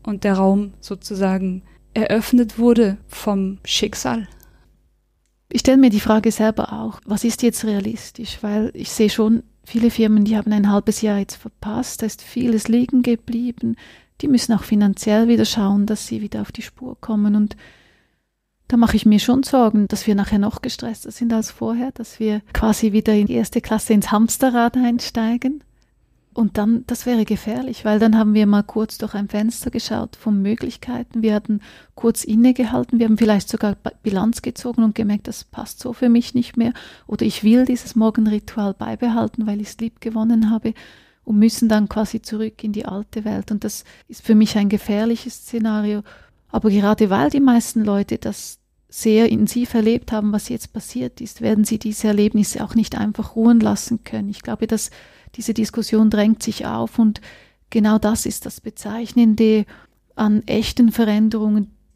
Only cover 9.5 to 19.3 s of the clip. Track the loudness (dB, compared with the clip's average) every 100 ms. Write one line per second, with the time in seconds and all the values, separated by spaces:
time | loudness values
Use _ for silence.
9.5 | _ -6 0 0 2 2 4 2 0 0
10.5 | 0 2 2 0 -2 0 -2 -4 -10 -18
11.5 | -14 -10 -8 -8 -6 -8 -8 -12 -4 0
12.5 | 0 2 0 2 2 2 0 -2 -6 -6
13.5 | -6 -6 -6 -10 -20 _ -8 0 0 2
14.5 | -2 0 2 2 0 0 2 4 4 2
15.5 | 0 0 2 0 -4 -6 -8 -8 -8 -10
16.5 | -12 -16 -16 -16 -14 -6 0 2 2 0
17.5 | -4 -20 _ _ _ _ _ _ _ _
18.5 | _ -2 2 4 4 4 4 4